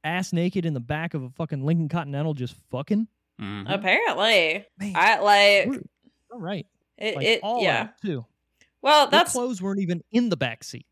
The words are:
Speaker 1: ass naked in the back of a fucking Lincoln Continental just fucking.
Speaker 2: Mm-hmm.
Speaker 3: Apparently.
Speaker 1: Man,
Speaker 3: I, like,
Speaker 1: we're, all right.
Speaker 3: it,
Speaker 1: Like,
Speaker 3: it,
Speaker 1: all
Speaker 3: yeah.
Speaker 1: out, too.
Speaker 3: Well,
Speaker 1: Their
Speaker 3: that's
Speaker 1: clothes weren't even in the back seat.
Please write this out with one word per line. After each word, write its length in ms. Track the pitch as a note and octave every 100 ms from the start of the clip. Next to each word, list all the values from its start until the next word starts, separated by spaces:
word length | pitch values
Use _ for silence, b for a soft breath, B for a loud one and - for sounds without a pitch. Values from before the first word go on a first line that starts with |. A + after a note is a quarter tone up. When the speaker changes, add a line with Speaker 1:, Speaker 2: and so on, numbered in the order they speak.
Speaker 1:
ass 300 | D#3 F3+ F#3
naked 320 | F3 F3 F#3+ E3
in 80 |
the 60 | C#3
back 340 | A#2+ D3+ E3
of 100 | D#3
a 60 | B2+
fucking 340 | - D#3+ D3 C#3
Lincoln 240 | E3+ D#3
Continental 440 | E3+ C#3+ C#3 D#3
just 220 | D3 B2 - _
fucking. 360 | B2+ D3 G#3+ A3+ _ _ -
Speaker 2:
Mm-hmm. 260 | G2 D3 F#3
Speaker 3:
Apparently. 960 | G3 G3 G#3+ A#4 - G#3+ G#3+ E3 F3 - _
Speaker 1:
Man, 140 | G3+ F3+
Speaker 3:
I, 240 | G#3 A3
like, 480 | G#3 G3+ G3+ G3+ G3+
Speaker 1:
we're, 140 | C4+ - _ _ _ _
all 80 | A#3+
right. 260 | F3 G3 - _ _ _
Speaker 3:
it, 180 | A3 D3+
Speaker 1:
Like, 100 | C3+
Speaker 3:
it, 140 | A3+
Speaker 1:
all 180 | G3+ A#3+
Speaker 3:
yeah. 180 | G3 A#2+
Speaker 1:
out, 200 | G#3+ _
too. 240 | G#3 C#3 A2+ _ _ _ _ _
Speaker 3:
Well, 260 | C4+ D4+ C#4
Speaker 1:
Their 120 | D4+
Speaker 3:
that's 100 | F4
Speaker 1:
clothes 280 | B3 B3 G#3
weren't 180 | F#3+ G3
even 220 | F#3 F3 -
in 180 | A3+ B3
the 80 | D#3+
back 260 | B2+ A2+
seat. 220 | - B2 -